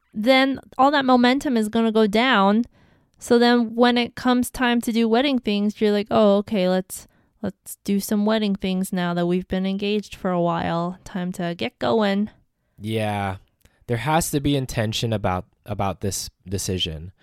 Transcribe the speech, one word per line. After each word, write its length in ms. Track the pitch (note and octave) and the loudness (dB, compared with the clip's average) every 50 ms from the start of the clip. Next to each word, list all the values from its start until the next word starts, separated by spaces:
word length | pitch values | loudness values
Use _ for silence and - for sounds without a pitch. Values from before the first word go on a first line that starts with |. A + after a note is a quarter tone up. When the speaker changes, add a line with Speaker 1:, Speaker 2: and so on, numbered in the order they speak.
| _ _ - | _ _ -10
Speaker 1:
then 460 | G#3+ G#3 B3 C4 C4 C4+ C4+ C4 - - - - | -2 2 4 4 4 4 2 0 -4 -10 -8 0
all 140 | - C4 C#4 | 2 2 4
that 140 | D4+ C#4+ C4+ | 4 2 2
momentum 520 | B3+ B3+ B3 A#3+ B3 B3+ C#4+ - D#4 B3 | 4 4 4 4 4 2 2 0 0 0
is 120 | A3+ G#3+ G#3+ | 0 0 0
gonna 220 | - A3+ A3+ A3+ | 0 0 0 2
go 160 | G#3+ A3 A3 | 4 2 2
down. 580 | G#3 F#3+ A3 A#3+ C4+ B3+ G3+ G3 G3 G#3 A3+ A#3+ - _ _ _ _ _ _ _ _ _ _ | 4 2 2 2 2 2 4 4 4 4 2 0 -2 _ _ _ _ _ _ _ _ _ _
So 200 | - - A#3+ A#3 | 0 2 4 4
then 360 | A#3+ A#3+ A#3+ A#3+ A#3 A3 A3+ | 6 6 4 4 2 0 2
when 220 | A#3 A#3+ A#3+ A#3+ | 2 4 4 4
it 180 | B3 A#3+ A#3+ - | 2 0 -2 -6
comes 340 | - - B3 B3 B3 A#3+ - | -4 0 0 2 2 0 -2
time 320 | - - B3+ B3 A#3+ A#3+ | -4 -2 0 0 0 0
to 100 | - - | -2 -2
do 160 | G#3+ A3+ A#3 | 0 0 2
wedding 320 | A3 A3 A#3+ C4+ D4 C4+ B3 | 2 2 2 2 0 0 -2
things, 400 | - A3 G#3 G3+ G3+ G#3+ - - | -2 -2 -2 0 -2 -2 -2 0
you're 100 | A3 G#3 | 0 0
like, 160 | G#3 G#3 G3+ - | 2 0 -2 0
"Oh, 260 | A#3 A3+ A3 G3+ G3 | 2 4 4 4 4
okay, 300 | G3+ G#3 - A3 G3 F3+ F3+ | 2 0 -2 -2 0 0 2
let's, 380 | F#3 F#3 F#3+ - - - - - _ _ _ _ _ _ | 0 0 -2 -6 -10 -16 -16 -20 _ _ _ _ _ _
let's 360 | - G3 - _ _ - - - _ | -10 -10 -10 _ _ -20 -20 -10 _
do 160 | - G3+ G3 | -2 -2 -2
some 260 | - - A3 G#3 G#3 | -2 -2 -2 -2 0
wedding 300 | G#3+ A3 A3 G#3+ G3+ G3 | 0 0 0 0 -2 -2
things 360 | - - F#3+ F#3 F#3 F#3+ - - | -2 -2 -4 -2 -2 -4 -4 -4
now 200 | F#3 F3 F3 F3 | -4 -2 -2 -2
that 120 | F3 F3 | -2 0
we've 200 | F3 F3 F#3 F#3 | 0 -2 -2 -2
been 180 | - F#3+ F#3 F#3+ | -4 -4 -4 -2
engaged 500 | F#3+ F#3+ G3 G3+ G3+ G#3 G#3 G3+ - - | -4 -4 -4 -4 -4 -4 -4 -6 -8 -12
for 160 | - - F#3+ | -8 -4 -2
a 100 | F3+ F3 | -2 0
while. 560 | E3+ E3+ E3+ E3+ F3+ F3 E3+ E3+ E3+ F3 F3+ - _ | 0 0 -2 -2 -2 -4 -4 -4 -4 -6 -8 -12 _
Time 280 | - - F#3 F3+ F3+ F#3 | -12 -10 -8 -8 -6 -6
to 220 | - F3 E3+ E3+ | -6 -6 -8 -6
get 220 | F3 - B3+ - _ | -6 -6 -8 -6 _
going." 500 | - - A#3 A3+ G#3+ G3 G3 G3+ G#3+ G#3+ - _ _ _ _ _ _ _ _ - | -2 0 0 0 0 0 0 -2 -2 -4 -8 _ _ _ _ _ _ _ _ -12
Speaker 2:
Yeah. 580 | G2 G#2+ A2 A2 G#2+ G#2+ G#2 G2+ G2 G2 F#2+ F#2+ - _ _ _ _ _ _ _ _ | -8 -4 -4 -2 -2 -2 -2 -2 -4 -4 -6 -8 -12 _ _ _ _ _ _ _ _
There 100 | - A#2+ | -6 -4
has 340 | A2+ A#2 D3+ D#3 E3 E3+ - | -2 0 0 0 0 0 0
to 100 | - D3 | -2 0
be 160 | C#3 C#3+ C#3+ | 0 0 0
intention 560 | C#3 C3 - - B2+ G#2+ G#2+ A2 - - A2+ A2 | 0 -2 -2 -2 -2 -2 -2 -2 -2 -2 -2 -2
about, 320 | G#2 G#2 G2 F#2 F#2 - _ _ _ _ | -2 0 -2 -2 -2 -4 _ _ _ _
about 360 | - G#2 G2 G2+ G2 F2 - | -10 -6 -4 -4 -4 -4 -4
this 280 | - G2 - - - - - _ _ | -4 -4 -4 -6 -8 -10 -14 _ _
decision. 640 | F#2 G2 F#2 - - F#2+ F2+ - E2+ D#2+ D2+ E2 F#2 - _ | -8 -6 -6 -4 -4 -4 -4 -4 -6 -6 -8 -12 -14 -18 _